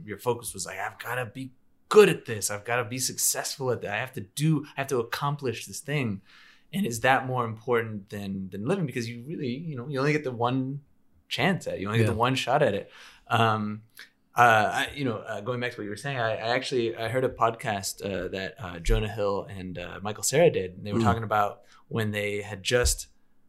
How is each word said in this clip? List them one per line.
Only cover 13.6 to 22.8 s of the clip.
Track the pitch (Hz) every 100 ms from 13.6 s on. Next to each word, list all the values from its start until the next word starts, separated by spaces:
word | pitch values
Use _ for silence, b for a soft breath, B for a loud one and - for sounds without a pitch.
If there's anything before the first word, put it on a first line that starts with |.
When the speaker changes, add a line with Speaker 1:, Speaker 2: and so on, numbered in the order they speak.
| 104 110 - b b b _ -
Speaker 1:
uh, |
I, | 120 110 98 110 127 143
you | 135
know, | 104
uh, | 98 104
going | 104 123
back | 123
to | 117
what |
you | 104
were | 104
saying, | 143 135
I, | 113
I | 101 113 123
actually, | 131 131 113 113
I | 113
heard | 123
a | 127
podcast, | - 117 117 123 101 98 -
uh, | 98 95 90
that, | 95 95 -
uh, | 92 87
Jonah | 85 110 107
Hill | 107 101 98 90
and, | 98 92 87
uh, | 87 87
Michael | 98 104
Cera | - 135 175
did. | 104 92 90
And | 104
they |
were | 110
Speaker 3:
Mm. |
Speaker 1:
talking | 113 117
about | 107 107 104 - b b b
when | 117 107
they | 104 104 104
had | 98 95
just, | - 123